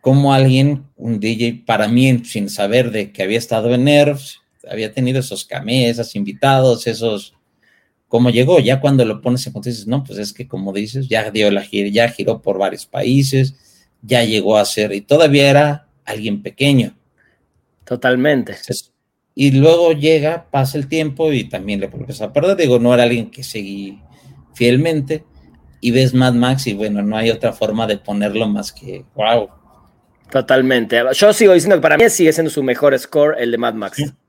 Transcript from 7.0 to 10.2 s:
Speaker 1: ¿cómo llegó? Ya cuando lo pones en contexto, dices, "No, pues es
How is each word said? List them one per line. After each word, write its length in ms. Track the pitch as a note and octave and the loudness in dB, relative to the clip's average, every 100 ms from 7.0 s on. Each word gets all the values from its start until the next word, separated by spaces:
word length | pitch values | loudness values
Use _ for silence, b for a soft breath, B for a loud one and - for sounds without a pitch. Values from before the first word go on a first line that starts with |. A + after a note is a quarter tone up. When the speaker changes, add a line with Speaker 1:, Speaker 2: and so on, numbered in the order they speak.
| A#2 G#2 - _ _ _ _ _ _ _ _ | -6 -6 -10 _ _ _ _ _ _ _ _
Speaker 1:
¿cómo 220 | A#2 B2 | 2 2
llegó? 300 | A#2 C3 F3 | 2 4 4
Ya 200 | A2+ C3+ | 4 0
cuando 240 | C#3+ C3+ A2+ | 2 2 0
lo 160 | G#2+ | -2
pones 240 | B2 B2+ C3 | -4 -4 -6
en 80 | |
contexto, 220 | G#2 B2 A#2 | -10 -10 -10
dices, 100 | G2+ | -6
"No, 160 | C3+ | -6
pues 140 | C3+ | -6
es 140 | G2+ | -10